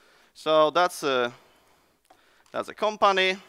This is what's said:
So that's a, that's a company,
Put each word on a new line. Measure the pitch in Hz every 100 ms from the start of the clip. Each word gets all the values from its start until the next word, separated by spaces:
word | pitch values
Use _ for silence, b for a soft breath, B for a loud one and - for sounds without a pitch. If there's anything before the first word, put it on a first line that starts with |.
| b b b
So | - 156 156 156
that's | 151 180 -
a, | 147 131 123 127 b b b b b b _ b b b b
that's | 117 104
a |
company, | - 214 214 208 190 185 196